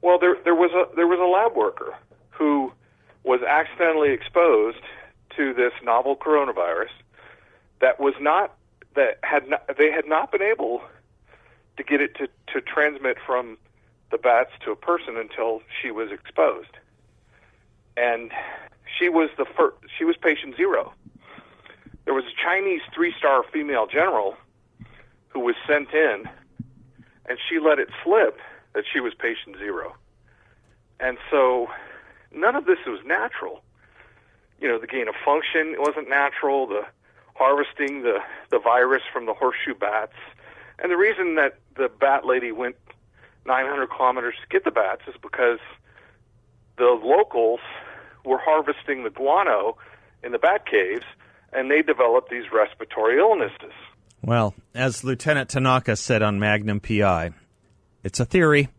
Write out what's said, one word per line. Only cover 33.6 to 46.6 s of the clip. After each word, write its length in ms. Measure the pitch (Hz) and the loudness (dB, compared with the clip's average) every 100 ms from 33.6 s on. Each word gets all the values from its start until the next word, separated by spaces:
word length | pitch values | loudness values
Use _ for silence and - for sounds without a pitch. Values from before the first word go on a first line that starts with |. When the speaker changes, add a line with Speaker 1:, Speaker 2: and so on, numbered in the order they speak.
| _ _ _ _ - _ _ _ _ _ | _ _ _ _ -20 _ _ _ _ _
Speaker 1:
You 80 | 143 | -2
know, 120 | 117 | -2
the 80 | 117 | -4
gain 200 | 131 113 | -6 -6
of 80 | 104 - | -4 0
function 500 | 147 156 165 156 160 | 0 0 -2 -2 -2
wasn't 300 | 202 196 131 | -2 -2 -2
natural, 580 | 139 143 - 143 139 131 | 0 0 0 -2 0 -2
the 140 | 104 101 _ _ _ _ - | -4 -8 _ _ _ _ 0
harvesting 680 | 131 143 143 - 139 143 | 2 2 -2 -4 -6 -2
the, 160 | 120 101 - - - | -2 -2 -4 -16 -2
the 100 | 120 | 0
virus 420 | 117 123 123 131 - | 4 4 4 2 -2
from 140 | 135 117 | -8 -6
the 80 | |
horseshoe 400 | 104 131 123 - 120 | -2 -2 -2 -8 -4
bats. 380 | 101 107 107 - - - - - - - | -2 -2 -4 -12 -20 -20 -20 -20 -20 -8
And 120 | 180 | -4
the 60 | 175 | 2
reason 380 | 208 208 180 160 | 2 2 -2 2
that 220 | 139 - _ - | 0 -2 _ -4
the 140 | 127 | -4
bat 360 | - 139 139 127 | 0 2 2 2
lady 260 | 127 120 | -2 -2
went 240 | 110 123 123 _ - _ _ - _ - | -6 -8 -10 _ -20 _ _ -20 _ -2
nine 200 | 131 135 | 0 0
hundred 200 | 143 127 | -4 -6
kilometers 480 | - 127 127 120 - | 0 0 0 -4 -8
to 60 | - | -4
get 140 | 185 - | -2 0
the 60 | |
bats 300 | - 98 - - | 0 -2 -2 -10
is 80 | - | -18
because 380 | - - 123 117 - - _ - _ _ _ _ _ _ | -14 0 0 0 -8 -20 _ -20 _ _ _ _ _ _